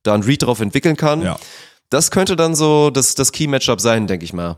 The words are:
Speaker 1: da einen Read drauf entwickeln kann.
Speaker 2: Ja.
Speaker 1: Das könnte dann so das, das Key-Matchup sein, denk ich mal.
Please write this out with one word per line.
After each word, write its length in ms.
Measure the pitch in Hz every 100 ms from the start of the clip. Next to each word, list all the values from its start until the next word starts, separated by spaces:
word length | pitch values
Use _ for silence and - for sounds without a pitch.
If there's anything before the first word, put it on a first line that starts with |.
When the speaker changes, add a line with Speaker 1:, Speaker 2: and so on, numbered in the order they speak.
Speaker 1:
da 100 | 107
einen 100 | 104
Read 200 | 104 147
drauf 180 | 123 113
entwickeln 340 | 104 139 170 151
kann. 260 | 156 156
Speaker 2:
Ja. 160 | 92 - - - - _ _
Speaker 1:
Das 200 | 139 -
könnte 280 | 190 190 170
dann 180 | 165 156
so 340 | 156 151 147
das, 220 | 135 131 -
das 180 | 131
Key-Matchup 480 | - 151 135 - 107
sein, 260 | 117 113 98
denk 160 | 92
ich 80 | 82
mal. 240 | 87 87